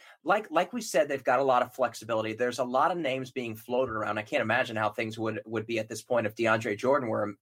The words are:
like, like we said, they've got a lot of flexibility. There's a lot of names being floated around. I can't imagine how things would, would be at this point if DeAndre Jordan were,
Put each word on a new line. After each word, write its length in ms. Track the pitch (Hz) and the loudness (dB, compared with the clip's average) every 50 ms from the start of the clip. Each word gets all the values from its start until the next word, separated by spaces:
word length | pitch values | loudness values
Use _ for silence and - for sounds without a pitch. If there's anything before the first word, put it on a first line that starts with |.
| - - - _ - | -20 -20 -20 _ -2
like, 240 | 147 190 214 214 202 156 | 0 0 0 0 0 0
like 200 | 165 185 190 - | 0 0 0 -2
we 80 | 247 | -8
said, 280 | - - - - - - | -4 0 2 2 2 2
they've 160 | 143 135 - | 0 -2 2
got 160 | - 127 127 | 2 2 4
a 20 | 139 | 4
lot 200 | 135 127 123 123 | 4 4 4 4
of 120 | 127 - | 2 0
flexibility. 580 | - 127 117 120 - 117 110 117 110 107 110 110 | 0 -2 -2 -2 -4 -6 -2 -2 0 0 -2 -2
There's 280 | 107 123 123 123 143 | -2 -2 -2 0 -2
a 40 | 131 | -2
lot 280 | 123 123 131 147 170 185 | 0 2 4 4 4 2
of 40 | |
names 360 | 175 160 131 131 131 131 127 - | 0 -2 -2 -2 -4 -4 -6 -8
being 240 | 135 123 113 110 | -8 -8 -8 -8
floated 340 | 110 - - 120 123 135 123 | -10 -8 -2 0 0 0 0
around. 280 | 110 110 107 104 104 107 | -2 -4 -4 -2 -2 -4
I 40 | 107 | -4
can't 180 | - 151 143 | -2 0 0
imagine 360 | 113 110 110 123 127 127 113 | 2 2 2 2 0 0 -2
how 120 | 107 110 110 | 0 0 0
things 300 | - - 113 110 110 113 | 0 -2 -4 -4 -4 -4
would, 220 | 110 110 107 110 - | -4 -4 -4 -6 -6
would 200 | 110 113 113 113 | -6 -6 -6 -4
be 140 | 117 117 110 | -2 -4 -4
at 80 | 110 113 | -4 -4
this 120 | 113 - | -6 -10
point 280 | - - 123 117 110 104 | -4 -2 0 0 0 0
if 80 | - | -2
DeAndre 420 | - 113 110 110 113 113 120 104 104 | 0 2 2 2 2 2 -2 -4 -2
Jordan 300 | - 123 139 147 127 113 | 2 2 2 2 2 0
were, 260 | 107 107 107 104 104 - | -2 -2 -2 -4 -6 -8